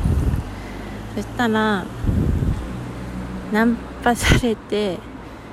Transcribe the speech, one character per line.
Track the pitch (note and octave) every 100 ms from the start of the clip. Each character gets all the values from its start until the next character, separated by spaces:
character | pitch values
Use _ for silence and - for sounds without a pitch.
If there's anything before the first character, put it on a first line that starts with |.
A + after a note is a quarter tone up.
| - - - - - - - - - - - G#3+
そ |
し | G3+ -
た | A#3+
ら、 | A3 G#3+ G3 - - - - - - - - - - - - - - - - -
ナ | G#3+ A#3
ン | A3+ - -
パ | A#3+ A#3
さ | - -
れ | A#3+ G#3+
て、 | - G#3 G#3 E3 - - - - -